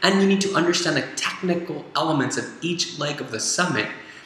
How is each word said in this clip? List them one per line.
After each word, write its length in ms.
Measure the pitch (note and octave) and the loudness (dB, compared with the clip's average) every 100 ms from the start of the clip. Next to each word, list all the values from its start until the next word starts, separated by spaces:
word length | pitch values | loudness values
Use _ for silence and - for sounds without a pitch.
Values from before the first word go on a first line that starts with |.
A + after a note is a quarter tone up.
And 180 | F#3 G3 | 4 6
you 60 | G3 | 6
need 140 | G3 | 4
to 120 | - D#3 | 2 2
understand 420 | F3 F3 E3 D3 | 2 2 0 0
the 100 | B2+ - | -2 -4
technical 720 | - - F#3 E3+ - C#3+ - - | -6 -2 0 0 -2 -8 -6 -2
elements 420 | D#3+ D3+ B2 A#2+ | 0 2 0 -2
of 80 | - - | -6 -6
each 380 | E3 E3+ - - | -4 -2 -2 -4
leg 220 | D3 C#3+ | -4 -4
of 100 | B2+ | -6
the 80 | A2 | -4
summit 480 | - - F3+ B2 G#2 - - - | -2 0 2 0 -2 -6 -16 -18